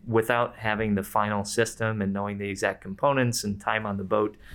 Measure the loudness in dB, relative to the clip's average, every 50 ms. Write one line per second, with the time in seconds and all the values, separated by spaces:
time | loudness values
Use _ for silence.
0 | -4 0 2 2 4 4 2 2 0 -2 -2 -4 -2 0 0 0 2 2 2 0
1 | 0 0 0 0 0 0 0 -2 -4 -2 0 0 0 0 0 -2 -2 -2 0 0
2 | 0 0 0 -2 -2 -4 -4 -6 -6 -6 -4 -2 -2 -2 -2 -2 -8 -12 -6 0
3 | 2 2 4 4 2 2 2 0 -2 -4 -4 -4 -2 -2 0 0 0 -2 -4 -4
4 | -2 0 2 2 2 2 -2 -6 -18 -12